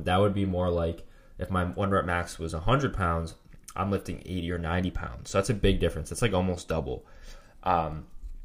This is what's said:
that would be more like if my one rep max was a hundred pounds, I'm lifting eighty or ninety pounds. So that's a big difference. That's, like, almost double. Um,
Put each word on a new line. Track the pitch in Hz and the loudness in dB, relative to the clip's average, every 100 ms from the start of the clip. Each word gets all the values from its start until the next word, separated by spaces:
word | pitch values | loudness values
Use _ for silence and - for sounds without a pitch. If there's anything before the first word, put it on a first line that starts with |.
that | 78 90 | 2 4
would | 104 | 4
be | 98 95 | 4 0
more | 90 90 | 2 2
like | 87 82 85 - - - - | 2 0 -2 -10 -20 -20 -10
if | 90 | -2
my | 92 87 | 0 0
one | 85 98 | 0 2
rep | 98 85 | 2 2
max | 87 85 - | 0 -2 -6
was | 82 | -4
a | 80 | -2
hundred | 90 135 131 | 2 2 2
pounds, | - 87 82 82 - - - - - | 0 0 0 -2 -10 -20 -20 -14 -4
I'm | 95 | 0
lifting | 98 - - - | 0 -2 -10 -6
eighty | 90 85 | -4 -2
or | 87 | -2
ninety | 82 90 90 | 0 0 0
pounds. | - 82 - - | -2 -6 -10 -2
So | 98 | 0
that's | - | 2
a | 98 | 4
big | 98 90 | 4 6
difference. | 85 80 78 | 2 0 -6
That's, | 87 | 0
like, | 120 | 2
almost | 95 92 87 - | 4 2 -2 -2
double. | 80 65 62 - - - - - - | -2 -2 -6 -8 -18 -16 -18 -20 -8
Um, | 92 87 80 76 73 - - - | 2 2 2 -4 -10 -12 -10 -12